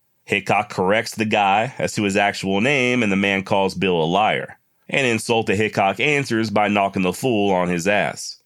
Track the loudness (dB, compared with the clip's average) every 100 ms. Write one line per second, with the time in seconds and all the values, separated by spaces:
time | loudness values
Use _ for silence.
0 | _ _ -2 -2 0 0 0 -2 0 0
1 | -2 -4 0 2 2 2 0 -4 -4 -2
2 | 0 2 0 0 -2 0 2 2 2 0
3 | 0 2 2 0 0 0 0 0 0 2
4 | 2 2 2 0 -4 -14 _ _ -4 0
5 | 0 0 0 0 0 0 0 0 0 0
6 | 0 -2 -2 -2 0 0 2 2 0 0
7 | -2 -2 0 0 2 2 0 0 0 0
8 | 0 -4 -12 -16